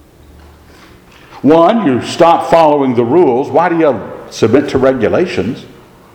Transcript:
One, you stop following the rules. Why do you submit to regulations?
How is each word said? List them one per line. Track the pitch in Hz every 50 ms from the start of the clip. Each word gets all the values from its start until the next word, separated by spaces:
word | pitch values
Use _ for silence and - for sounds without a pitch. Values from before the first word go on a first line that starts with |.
| _ _ _ _ - - - - - - - _ _ _ - - - - - - _ _ _ - - - - -
One, | - 131 156 165 165 180 226 233 202
you | 147 127 113 -
stop | - - - 170 165 170 156 - -
following | - 165 165 151 147 147 139 131 120
the | 113 120
rules. | 117 135 175 180 143 120 123 143 139
Why | 120 147 170 180
do | 170 165
you | 160 147 127 101 - - - - - -
submit | - - - 107 110 143 143 -
to | - 139
regulations? | 123 135 135 127 107 95 90 123 180 185 - 104 90 101 - - - - - - - _ _ - _ _ _